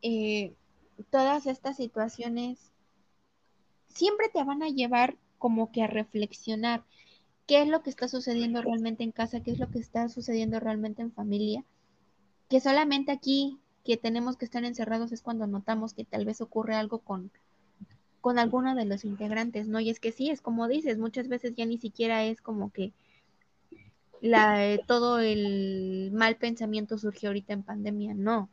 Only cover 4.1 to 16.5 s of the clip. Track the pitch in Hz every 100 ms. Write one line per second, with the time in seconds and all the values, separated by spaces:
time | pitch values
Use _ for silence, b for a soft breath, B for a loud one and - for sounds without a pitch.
4.1 | 415 440 330 277 285 311 269 240 247 254
5.1 | - _ - 240 226 226 233 214 214 214
6.1 | 214 208 - - 220 233 233 - _ -
7.1 | - _ _ - 285 294 320 294 - 247
8.1 | 254 254 233 233 233 233 226 226 220 226
9.1 | - 233 240 233 233 247 240 - 233 233
10.1 | 240 240 226 220 220 220 214 220 214 233
11.1 | 208 208 202 214 220 - _ _ _ _
12.1 | _ _ _ - 262 269 277 302 277 277
13.1 | 277 262 277 277 269 _ _ - 233 226
14.1 | 233 240 247 240 240 240 240 214 226 233
15.1 | 226 - 226 208 196 196 220 220 208 226
16.1 | 226 208 220 226